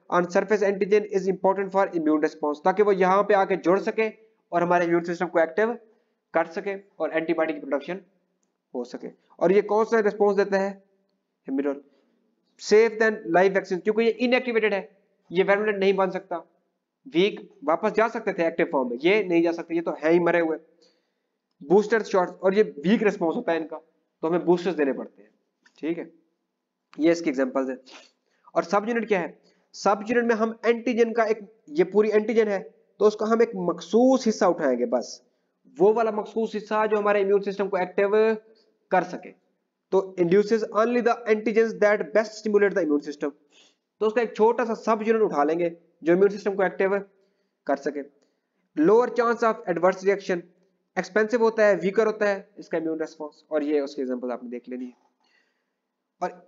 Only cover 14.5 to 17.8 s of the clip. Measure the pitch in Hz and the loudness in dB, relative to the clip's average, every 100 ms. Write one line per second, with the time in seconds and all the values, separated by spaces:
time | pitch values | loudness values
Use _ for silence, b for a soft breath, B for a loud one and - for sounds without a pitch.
14.5 | 226 208 196 - _ _ _ _ 170 185 | -2 0 -2 -6 _ _ _ _ -2 2
15.5 | 202 214 202 196 190 190 185 - 170 - | 2 0 0 0 2 0 -2 -10 -12 -12
16.5 | _ _ _ _ _ - 165 202 190 - | _ _ _ _ _ -4 0 2 0 -14
17.5 | _ 143 165 | _ -2 -2